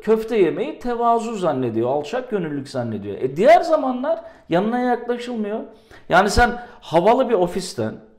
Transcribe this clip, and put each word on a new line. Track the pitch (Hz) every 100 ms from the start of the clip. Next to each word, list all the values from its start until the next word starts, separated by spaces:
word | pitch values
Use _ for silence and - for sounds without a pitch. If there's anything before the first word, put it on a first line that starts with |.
köfte | - 220 220 233
yemeyi | 165 147 269 302
tevazu | 240 233 233 233 220 220
zannediyor, | 175 135 123 110 123
alçak | 147 - 254 254
gönüllülük | 208 160 143 131
zannediyor. | 135 120 104 101 95
E, | 131 143
diğer | 240 359
zamanlar | 330 311 262 247 285 330 - - -
yanına | 165 214 247
yaklaşılmıyor. | 247 240 240 240 240 233 208 214 - - _ - -
Yani | 185 202
sen | 240 240 - - -
havalı | - 160 190 247 262
bir |
ofisten, | 208 175 190 - - 110 - -